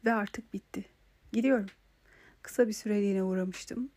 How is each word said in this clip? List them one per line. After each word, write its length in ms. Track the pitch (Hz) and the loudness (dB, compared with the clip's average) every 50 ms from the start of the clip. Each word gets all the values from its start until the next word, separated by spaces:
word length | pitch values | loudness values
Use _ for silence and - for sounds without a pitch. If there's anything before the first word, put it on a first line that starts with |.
| - | 2
Ve 80 | 226 233 | 2 2
artık 400 | 220 208 208 - - 220 _ - | 2 0 -4 -6 -12 -14 _ -10
bitti. 320 | 196 _ _ - - 196 - _ _ _ _ _ _ _ - | -12 _ _ -12 -12 -12 -12 _ _ _ _ _ _ _ -4
Gidiyorum. 380 | - 226 226 269 269 233 196 196 - _ _ _ _ _ _ _ - - - - - _ | -2 0 2 4 2 2 0 -4 -10 _ _ _ _ _ _ _ -20 -20 -20 -20 -20 _
Kısa 260 | _ - - - 247 | _ -8 2 2 4
bir 60 | 220 208 | 4 2
süreliğine 500 | - - 214 208 208 202 202 196 190 185 | -4 -2 0 2 2 2 2 2 2 2
uğramıştım. 680 | 185 185 185 185 185 180 - - - - 233 247 277 _ | 0 0 0 -2 -2 -4 -8 -12 -10 -6 -6 -6 -8 _